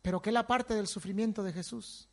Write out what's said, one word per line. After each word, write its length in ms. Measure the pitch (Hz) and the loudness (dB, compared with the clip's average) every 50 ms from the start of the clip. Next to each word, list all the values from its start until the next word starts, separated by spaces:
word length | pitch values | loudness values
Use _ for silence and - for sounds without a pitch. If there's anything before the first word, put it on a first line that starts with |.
Pero 220 | _ 180 180 180 - | _ 0 0 0 2
¿qué 80 | 208 | 4
es 40 | 226 | 4
la 120 | 233 226 | 4 4
parte 280 | 233 247 254 247 - 226 | 4 2 2 2 2 2
del 120 | 214 202 | 0 0
sufrimiento 560 | 190 - 202 156 185 196 196 220 226 208 - 202 | 0 -2 -4 -4 -2 0 0 2 2 0 0 -2
de 100 | 190 156 | -2 -2
Jesús? 560 | 175 180 - - 233 202 - - - - _ | -4 -6 -6 -8 -10 -10 -10 -14 -16 -18 _